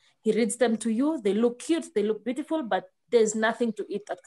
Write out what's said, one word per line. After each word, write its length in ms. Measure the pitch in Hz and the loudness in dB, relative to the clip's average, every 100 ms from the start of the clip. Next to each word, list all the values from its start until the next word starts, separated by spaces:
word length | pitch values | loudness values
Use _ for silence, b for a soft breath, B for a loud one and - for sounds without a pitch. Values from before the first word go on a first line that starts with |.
| _ _ | _ _
He 120 | 220 | 0
reads 240 | 208 233 - | 2 0 2
them 180 | 240 220 | 0 2
to 120 | 233 | 0
you. 320 | 220 294 320 | 0 0 0
They 100 | 202 | 0
look 260 | 202 240 240 | 2 0 0
cute. 280 | - 330 - | -2 -2 -2
They 80 | 208 | -2
look 220 | 208 214 | -2 -2
beautiful, 360 | 240 254 285 320 | -4 -6 -4 -4
but 260 | 226 185 - _ _ | -2 -4 -4 _ _
there's 260 | 233 214 | 4 4
nothing 360 | 220 220 226 233 | 2 0 0 -2
to 120 | 202 - | -2 -8
it 160 | 196 - | -8 -8
that 120 | - | -12